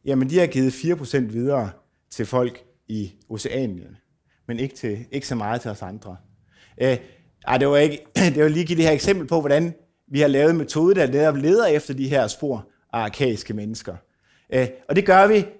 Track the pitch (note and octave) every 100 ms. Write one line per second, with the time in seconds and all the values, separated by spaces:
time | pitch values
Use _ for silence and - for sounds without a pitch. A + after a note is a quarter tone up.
0 | C#3 C3 C3 F3 F3 C3+ C3 B2+ D#3+ E3+
1 | C3 C#3+ A#2 A2 B2+ C#3 G#2 - _ _
2 | - - A2 B2+ B2 B2 _ _ - A2
3 | F#2+ - - A2 - C3 B2 F2+ - F#2
4 | _ _ _ _ - A#2 C3+ - A#2 G#2
5 | B2 C#3 - A#2+ G#2 A#2+ A#2 G2+ F#2+ G#2+
6 | G2+ F#2 _ _ _ _ _ - B2+ B2
7 | - _ _ _ - B2+ C#3 C#3+ D3+ C#3+
8 | - - F3+ D3 D#3 D#3 D#3+ E3+ E3 D3
9 | G3 F#3+ C#3+ E3 C#3+ C#3+ E3 E3 _ _
10 | - C#3 D3 C#3 D3+ E3+ C#3+ D3+ E3+ F#3+
11 | C#3 C#3 D#3 C#3+ D3 G#3 G#3+ D3+ - C3+
12 | C3+ C#3 A2 - D3 A#2 - _ _ A#2
13 | G#2+ - C3+ G#2+ - G#2+ G#2 A2+ - F2
14 | _ _ _ _ - C3 B2+ - - D#3+
15 | G3 F#3 G3+ G#3+ -